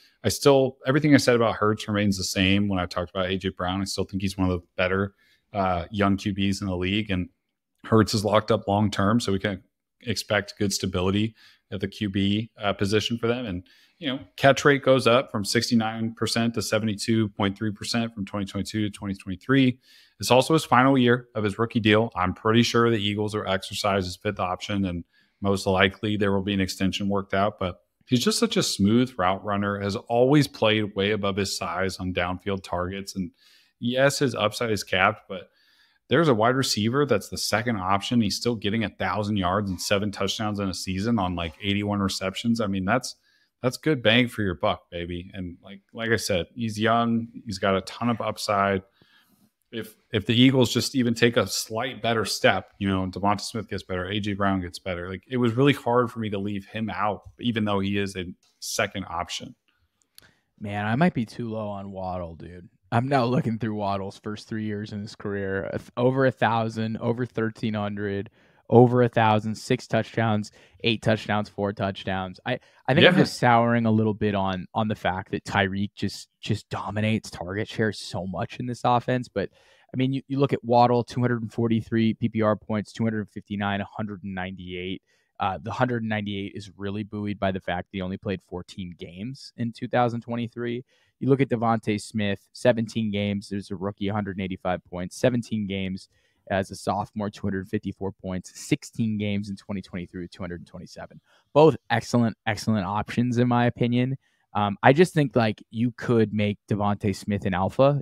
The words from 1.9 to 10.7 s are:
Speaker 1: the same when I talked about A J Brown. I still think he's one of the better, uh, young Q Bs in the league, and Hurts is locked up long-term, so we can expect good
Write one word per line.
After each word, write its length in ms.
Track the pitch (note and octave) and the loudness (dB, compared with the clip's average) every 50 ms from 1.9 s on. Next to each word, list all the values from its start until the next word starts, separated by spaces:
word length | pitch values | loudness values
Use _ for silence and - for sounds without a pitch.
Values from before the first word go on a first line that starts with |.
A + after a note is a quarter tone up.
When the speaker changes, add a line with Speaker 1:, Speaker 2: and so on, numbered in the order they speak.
| G#2 G2+ G#2 G2+ F#2+ | 0 2 2 2 0
Speaker 1:
the 80 | F#2 F2+ | -2 -4
same 420 | - - G2+ F#2+ F#2+ G2 G2+ G#2 | -4 0 2 4 4 4 2 2
when 120 | G2+ F#2+ F2+ | 0 -2 -2
I 80 | F2 | -4
talked 240 | F2 - F2+ F2 - | -4 -4 -6 -6 -4
about 160 | - F#2+ F2+ | -4 -4 -2
A 100 | F#2 G2 | -2 -2
J 140 | F#2 F#2 F#2+ | -2 -4 -6
Brown. 320 | - - F2+ F2+ F#2 G2 | -4 -4 -4 -4 -2 -2
I 20 | F#2+ | -4
still 200 | - - G2 F#2 | -4 -4 -6 -6
think 180 | - G2 F#2 | -6 -4 -4
he's 160 | G2+ F#2 - G2 | -4 -4 -2 0
one 120 | F#2 F2+ | 0 0
of 80 | F2+ F2 | 0 -2
the 80 | - _ _ | -6 _ _
better, 380 | - F#2 F2+ F#2+ G2 G2+ G2 - _ _ _ _ _ _ _ | -2 0 0 0 0 -2 -4 -6 _ _ _ _ _ _ _
uh, 320 | - G2+ F#2+ F#2 F2+ E2+ E2+ - | -4 -2 0 0 0 -2 -4 -6
young 260 | G#2+ G2+ G2+ G2 G2 | 0 2 2 2 2
Q 180 | F#2+ - G#2+ F#2+ | 0 -2 -4 -2
Bs 260 | G2 G2 G2 G2 - | 0 0 -2 -2 -2
in 60 | G2+ | -4
the 100 | F#2+ F2+ | -4 -2
league, 340 | F2+ F#2 F#2 G2+ A2 G#2+ G2+ | -2 -2 -2 -2 -2 -2 -2
and 180 | F#2 F2+ F2 - - _ _ _ _ _ _ _ _ _ - | -4 -4 -4 -6 -10 _ _ _ _ _ _ _ _ _ 0
Hurts 300 | - A#2 A2 G#2 - - | 4 6 6 6 6 2
is 100 | G2+ G#2 | 0 0
locked 260 | G2+ G#2 G#2+ - - | 2 2 2 4 2
up 160 | A2+ - - G2 | 0 0 2 0
long-term, 520 | G2+ G#2 G#2+ G2 - - G2 G2+ A#2 A#2+ | 2 2 2 2 2 2 2 2 2 2
so 120 | - G2+ | 2 0
we 60 | G2 F#2+ | -2 -2
can 240 | - G#2 F#2+ F#2 - _ _ _ _ _ _ _ | -2 -4 -4 -6 -10 _ _ _ _ _ _ _
expect 560 | - A#2+ G2+ - - - G#2+ G2+ G2 - - - | -8 -6 -6 -6 -2 0 0 0 0 -2 -4 -2
good 140 | G#2 G2 | -2 -2